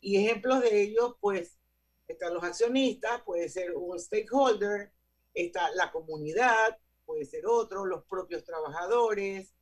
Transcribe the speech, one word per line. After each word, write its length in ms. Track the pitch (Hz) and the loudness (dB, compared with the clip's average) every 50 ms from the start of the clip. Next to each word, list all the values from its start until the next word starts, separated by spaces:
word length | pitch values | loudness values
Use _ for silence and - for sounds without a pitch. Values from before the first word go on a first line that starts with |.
Y 160 | - 196 196 | -2 2 2
ejemplos 440 | 196 202 214 226 214 196 254 262 269 240 | 4 4 4 2 0 2 2 2 4 4
de 200 | 233 208 208 202 | 4 4 4 2
ellos, 340 | 208 214 226 240 247 247 _ | 4 2 2 2 2 0 _
pues, 380 | - - - 381 - - _ _ _ _ _ _ _ _ _ _ _ _ | -2 0 0 0 -4 -8 _ _ _ _ _ _ _ _ _ _ _ _
están 260 | - - 185 175 170 | -12 -8 -6 -4 -4
los 100 | 175 170 | -4 -4
accionistas, 760 | 175 175 - 226 240 247 269 269 254 208 - - 226 240 240 - | -6 0 0 0 2 4 4 2 2 0 0 -4 -4 -4 -4 -4
puede 240 | - 175 170 170 165 | -4 -4 -2 -4 -4
ser 240 | - 185 180 175 175 | -4 -6 -6 -4 -4
un 220 | 147 175 175 180 175 | -6 -6 -6 -8 -8
stakeholder, 920 | - - - 214 208 - - 269 277 262 220 202 202 202 208 208 202 - _ _ _ _ _ _ _ _ _ | -8 -2 -2 -2 -2 0 2 4 4 4 4 2 0 -2 -2 -4 -6 -10 _ _ _ _ _ _ _ _ _
está 360 | 156 175 175 - 185 175 160 - | -6 -6 -4 -2 -2 -2 -2 0
la 160 | 185 175 - | 0 -2 -2
comunidad, 880 | - 165 160 160 160 156 151 151 160 202 247 254 233 220 - 220 220 - _ _ _ _ _ | -2 -10 -8 -8 -8 -8 -6 -4 0 2 4 4 4 4 4 2 0 -2 _ _ _ _ _
puede 180 | - 160 156 147 | -10 -8 -8 -8
ser 220 | 139 - 160 156 | -8 -10 -8 -2
otro, 400 | 202 233 233 220 - 190 196 196 | 0 0 0 0 -2 -6 -6 -4
los 180 | 185 180 160 - | -4 -4 -6 -8
propios 400 | _ - 185 180 - 170 165 - | _ -8 -8 -8 -6 -8 -10 -10
trabajadores 1120 | - 170 160 156 147 147 165 175 180 226 240 240 226 214 202 196 196 196 196 190 - _ _ | -8 -8 -8 -6 -6 -6 -6 -2 0 2 4 4 2 2 0 -2 -4 -6 -8 -10 -14 _ _